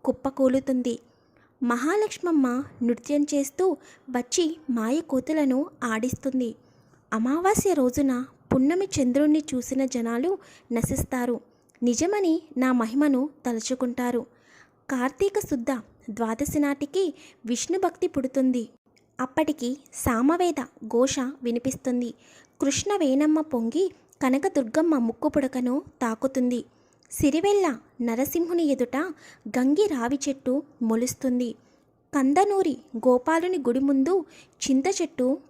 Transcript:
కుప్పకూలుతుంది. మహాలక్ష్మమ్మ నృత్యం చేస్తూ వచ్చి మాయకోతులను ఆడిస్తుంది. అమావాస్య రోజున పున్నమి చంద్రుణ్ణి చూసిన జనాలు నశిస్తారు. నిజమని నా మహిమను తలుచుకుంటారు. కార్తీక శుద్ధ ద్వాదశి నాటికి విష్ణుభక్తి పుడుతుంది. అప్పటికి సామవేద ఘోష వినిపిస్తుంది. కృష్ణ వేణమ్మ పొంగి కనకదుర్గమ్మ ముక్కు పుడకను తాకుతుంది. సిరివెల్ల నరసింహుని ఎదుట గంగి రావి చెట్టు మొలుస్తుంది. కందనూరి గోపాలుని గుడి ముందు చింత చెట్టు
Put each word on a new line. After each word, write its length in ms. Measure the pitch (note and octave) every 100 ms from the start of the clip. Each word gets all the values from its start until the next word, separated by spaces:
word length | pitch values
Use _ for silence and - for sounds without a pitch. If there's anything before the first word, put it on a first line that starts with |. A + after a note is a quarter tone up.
కుప్పకూలుతుంది. 880 | - B3+ C4+ C4+ C4 C4 C4+ C4 B3 A3+ - _ _ _ _ _
మహాలక్ష్మమ్మ 840 | A#3+ A#3+ C#4 G#4 G#4+ - F4 D#4+ B3+ B3 D4 -
నృత్యం 400 | A#3 A#3 - D4
చేస్తూ 440 | C#4+ D4 C#4 - F#4 D4+ - - -
వచ్చి 460 | B3 B3 - D#4+ D#4+ -
మాయకోతులను 960 | A#3 A3 D4 E4 C4 B3+ D#4 C#4 B3+ E4+ -
ఆడిస్తుంది. 680 | A#3+ A3 B3+ - C4+ C4 A#3 - _ _ _ _ _
అమావాస్య 640 | A3 A#3+ D4+ F#4+ G#4 G4+
రోజున 500 | D4+ B3+ C4+ C#4 B3 C4 - -
పున్నమి 340 | C4 C4+ F4+ F#4+
చంద్రుణ్ణి 560 | D#4+ B3 B3+ D4+ D4+ D4+
చూసిన 300 | - A#3+ C4
జనాలు 540 | C4+ B3 A#3 A#3 E4 F#4+ - - -
నశిస్తారు. 680 | A3+ A#3+ C4 - B3+ A#3+ A#3 - _ _ _
నిజమని 600 | A#3+ A3+ E4+ G#4 F4+ D#4+ - B3+
నా 160 | B3+
మహిమను 580 | B3 A3 C4 D4+ C4 D4 - B3
తలుచుకుంటారు. 800 | A3+ - B3+ B3 B3 B3 A#3+ B3 _ _ - _ _ -
కార్తీక 480 | C4 B3+ - G4 G4+
శుద్ధ 320 | - C#4 A#3 B3+ - _ -
ద్వాదశి 480 | G#3+ A3 A3+ C#4+ D4+
నాటికి 460 | C#4+ C#4+ C#4+ F#4 F#4 - - - A3+
విష్ణుభక్తి 640 | A#3+ - F#4 F4+ - F4+
పుడుతుంది. 600 | C#4+ B3+ C4+ C4 B3 G#3+ _ _ _ _ -
అప్పటికి 500 | B3+ - D#4 D4+ A#3+ C4+ -
సామవేద 680 | - C#4 A3+ C4+ F4 F4 D4+ A#3+ -
ఘోష 320 | A3 A#3+ C4 C#4+ B3+ C#4+
వినిపిస్తుంది. 720 | A#3+ A#3 C4 - C4 B3 A#3+ - - - - -
కృష్ణ 360 | C#4 C#4+ G4+ G4+
వేణమ్మ 440 | D4 C4+ D4+ D#4
పొంగి 440 | D#4 A#3+ A3+ D#4 F#4+ - _ _
కనకదుర్గమ్మ 760 | C4 C4+ F#4+ D4 A3+ D#4 E4+ D4
ముక్కు 300 | A3+ - D4+
పుడకను 540 | D4+ C4 C4 B3 C4+ - -
తాకుతుంది. 600 | A#3 A3 C4+ C4+ B3 B3 - _ _ _ _
సిరివెల్ల 560 | - C#4+ D4+ G4 G4+ F4 A#3 - -
నరసింహుని 600 | A#3 A3+ C#4 E4+ E4+ E4+
ఎదుట 320 | D#4 C4 A#3+ C4 F4+ D4+ - - A3
గంగి 380 | B3+ C4 D4+ G#4
రావి 320 | C4+ A#3 C#4 C#4+
చెట్టు 340 | C4+ B3 C4+ D4+ _
మొలుస్తుంది. 720 | A3+ A3 B3+ - C4 B3 A#3+ - _ _ _ _ _
కందనూరి 640 | C#4+ C4 D4 G4+ G4 F4 B3 - A3+
గోపాలుని 600 | B3+ B3 C#4 E4 F4+ F#4
గుడి 220 | B3 A#3+
ముందు 340 | C#4 C#4 C4+ F#4+ D4+ - - _
చింత 260 | - C4 D#4+ G4
చెట్టు 360 | E4+ - B3+ C4+ -